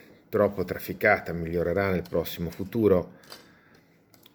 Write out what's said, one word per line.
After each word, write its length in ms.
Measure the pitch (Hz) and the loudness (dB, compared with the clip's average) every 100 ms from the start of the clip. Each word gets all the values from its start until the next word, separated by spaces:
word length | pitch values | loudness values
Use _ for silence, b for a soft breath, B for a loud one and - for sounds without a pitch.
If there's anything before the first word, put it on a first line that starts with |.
| B B B | B B B
troppo 360 | 107 101 104 - | 2 2 0 -6
trafficata, 680 | - - 90 107 98 - | -6 -8 0 2 2 0
migliorerà 580 | 85 82 87 82 87 98 | -6 -2 -2 0 0 0
nel 140 | 90 - | 0 -2
prossimo 440 | 85 80 - 82 | -4 -4 -6 -6
futuro, 680 | - 95 117 104 90 85 B B B B B B B B B _ _ - | -6 -6 2 4 4 2 B B B B B B B B B _ _ -20